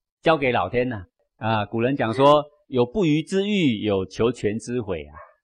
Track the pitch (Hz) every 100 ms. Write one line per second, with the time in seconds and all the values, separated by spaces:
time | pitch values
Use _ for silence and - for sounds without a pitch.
0 | _ _ 165 160 135 117 90 120 127 110
1 | 92 _ _ - 110 110 101 113 120 139
2 | 113 110 139 147 147 _ - 123 120 220
3 | 170 151 147 190 202 208 151 107 104 98
4 | 95 - 113 131 104 110 - 123 95 85
5 | 73 76 - _